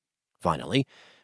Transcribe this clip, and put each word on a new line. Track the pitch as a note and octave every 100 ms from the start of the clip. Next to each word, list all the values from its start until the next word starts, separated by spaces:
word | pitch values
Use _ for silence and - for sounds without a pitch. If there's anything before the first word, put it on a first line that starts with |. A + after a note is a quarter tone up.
| _ _ _ -
Finally, | F2 D2+ B1+ B2 C3+ - - -